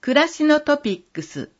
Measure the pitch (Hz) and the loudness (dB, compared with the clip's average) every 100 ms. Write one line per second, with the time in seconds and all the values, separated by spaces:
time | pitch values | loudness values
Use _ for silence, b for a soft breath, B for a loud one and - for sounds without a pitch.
0 | - 254 320 - 302 302 302 294 254 185 | 2 2 2 0 2 2 2 -2 -2 -8
1 | _ - 151 147 - | _ -16 -14 -12 -14